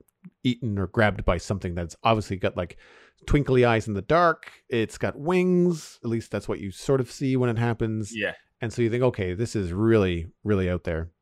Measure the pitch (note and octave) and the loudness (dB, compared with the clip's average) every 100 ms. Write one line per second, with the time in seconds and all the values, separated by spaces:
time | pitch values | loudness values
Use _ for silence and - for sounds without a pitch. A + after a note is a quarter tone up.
0 | _ _ - _ B2+ A#2+ A#2+ G2+ F#2 - | _ _ -20 _ -4 -2 -2 -2 -2 2
1 | G#2+ F#2+ - F2+ - G2 F#2 F2 E2+ - | 2 2 0 -2 -2 -4 -4 -6 -8 -2
2 | A#2 A2 G2+ F#2 G2+ F#2 F2+ - - - | 0 2 0 -4 -4 -4 -6 -8 -20 -20
3 | _ _ - D3 C#3 C3 A#2+ A2+ G#2+ G2+ | _ _ 0 0 4 4 4 4 0 -4
4 | F#2+ D#3+ F3 D#3+ - - - A#2 A2 - | 0 4 4 2 -6 -20 -4 -2 -2 -2
5 | G#2+ - D3 F#3 F3+ F3+ F3 E3 - - | -6 -4 0 2 4 4 4 0 -6 -12
6 | B2 A2+ - G#2+ - F#2+ F#2+ F#2 - C3+ | -4 -4 -4 -6 -4 -6 -8 -6 0 0
7 | B2 - C#3 C3 B2 A2+ A#2 A2+ A2+ A2 | 0 -4 -2 0 0 0 0 0 -2 -4
8 | G#2 A2+ G2 - _ _ A#2 A2+ A#2 A#2 | -6 -4 -4 -6 _ _ -6 0 0 2
9 | B2+ A2 F#2 F2+ A#2 A2+ F#2 F2+ A2+ A2 | 0 0 -2 -2 -4 -2 -2 0 4 4
10 | F#2+ F2 E2 - G#2+ G2+ F#2 F2+ - D#2+ | 4 0 -4 -8 -2 0 0 -2 -2 -4
11 | E2 _ | -6 _